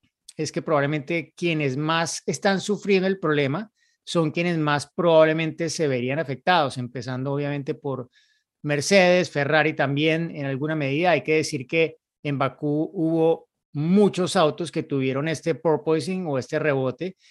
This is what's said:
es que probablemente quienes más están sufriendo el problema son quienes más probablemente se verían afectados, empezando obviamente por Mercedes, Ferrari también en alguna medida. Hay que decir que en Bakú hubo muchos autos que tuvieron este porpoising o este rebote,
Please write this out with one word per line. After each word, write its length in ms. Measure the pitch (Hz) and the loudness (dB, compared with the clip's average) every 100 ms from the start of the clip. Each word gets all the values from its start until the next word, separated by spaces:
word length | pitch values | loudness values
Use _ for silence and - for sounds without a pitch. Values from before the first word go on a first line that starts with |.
| _ _ - - | _ _ -14 -8
es 160 | 151 | -6
que 100 | 175 | -6
probablemente 680 | 156 151 143 151 139 170 143 - | 0 0 2 -2 -4 -6 -6 -4
quienes 400 | 170 160 143 131 | -2 0 -2 -2
más 460 | 156 165 165 - - | -2 0 -2 -4 -6
están 340 | 160 202 190 | -2 0 0
sufriendo 460 | - 196 190 190 190 | 0 -4 0 2 2
el 120 | 190 | 0
problema 520 | 170 147 139 156 220 _ _ _ | 0 0 0 -2 -6 _ _ _
son 260 | - 175 156 | -4 0 0
quienes 260 | 175 175 170 | 0 -2 0
más 340 | 151 143 - | 0 0 -2
probablemente 760 | - 175 160 156 160 160 151 165 | 0 6 8 6 4 -2 -4 -4
se 200 | - 151 | -2 -2
verían 300 | 127 123 143 | 0 -2 -4
afectados, 600 | 139 127 - 180 139 131 | -4 -4 2 2 2 -2
empezando 540 | 120 127 117 127 135 | -8 -8 -8 -6 -4
obviamente 420 | 139 143 143 139 | -4 -4 -4 -6
por 340 | 147 143 127 120 _ _ _ _ _ | -6 -6 -8 -10 _ _ _ _ _
Mercedes, 680 | 147 147 135 196 180 180 175 | -2 -2 4 6 6 4 2
Ferrari 440 | 147 139 156 151 | -2 2 2 2
también 600 | 156 139 139 156 160 165 | 0 0 2 2 0 -2
en 120 | 160 139 | -6 -6
alguna 280 | 135 151 | -4 -4
medida. 360 | 156 139 143 180 | -2 -2 0 2
Hay 120 | 151 | 2
que 140 | 156 156 | 2 0
decir 300 | 147 147 131 | 0 -6 -2
que 300 | 165 156 - _ _ | 0 0 -2 _ _
en 160 | 147 139 | -6 -2
Bakú 520 | 135 - 151 147 160 | -2 -2 -4 -2 -2
hubo 560 | 196 160 165 160 160 - _ _ | -2 0 2 2 0 -4 _ _
muchos 640 | 143 156 196 196 185 175 | -4 2 4 4 2 -2
autos 380 | 190 151 143 165 | 2 2 0 -6
que 100 | 160 | -6
tuvieron 460 | 151 139 131 131 156 | -4 -2 -2 -2 -2
este 260 | 156 165 | -4 -4
porpoising 720 | 147 170 151 156 160 151 185 175 | -2 0 0 0 -2 -2 -6 -4
o 120 | 135 | -4
este 200 | - 156 | -4 -4
rebote, 580 | 156 139 131 123 180 - _ | -2 -2 -4 -4 -10 -12 _